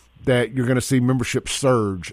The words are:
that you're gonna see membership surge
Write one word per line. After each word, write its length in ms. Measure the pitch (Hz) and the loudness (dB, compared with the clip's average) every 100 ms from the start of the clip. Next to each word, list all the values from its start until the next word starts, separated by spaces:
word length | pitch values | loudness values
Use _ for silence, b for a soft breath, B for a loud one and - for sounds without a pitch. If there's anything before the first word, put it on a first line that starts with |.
| b - | b -8
that 260 | - 123 113 | 0 2 2
you're 140 | 127 120 | -2 0
gonna 140 | 127 | 0
see 200 | - 131 | 2 2
membership 480 | 123 131 120 127 - | 2 0 0 -4 -4
surge 640 | - 139 127 104 95 80 | -2 2 2 0 -4 -10